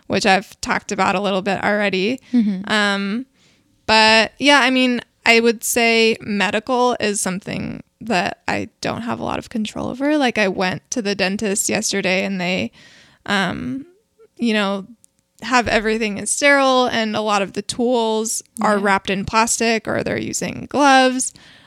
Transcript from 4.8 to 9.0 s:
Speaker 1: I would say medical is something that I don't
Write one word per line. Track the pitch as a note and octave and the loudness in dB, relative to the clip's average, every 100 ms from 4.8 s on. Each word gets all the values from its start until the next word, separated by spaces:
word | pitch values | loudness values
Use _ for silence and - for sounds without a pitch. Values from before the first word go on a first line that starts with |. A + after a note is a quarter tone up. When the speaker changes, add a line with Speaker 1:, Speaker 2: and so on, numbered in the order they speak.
| B3+ A#3+ - _ A#3+ | 2 0 -6 _ 4
Speaker 1:
I | A#3 | 4
would | A#3 A#3 | 4 0
say | - B3 A#3 A3+ A3+ - | -2 0 2 4 2 0
medical | - G3+ F#3+ G#3+ - B3 B3 A#3+ | -2 -2 0 -2 -2 0 0 0
is | G#3 G3+ | -2 -2
something | F#3+ F#3 - - - - - - | -4 -6 -8 -8 -8 -10 -16 -12
that | A3 F#3 G3 - - | -2 -2 -2 -4 -6
I | G3+ F#3 _ | -6 -6 _
don't | - - | -6 -6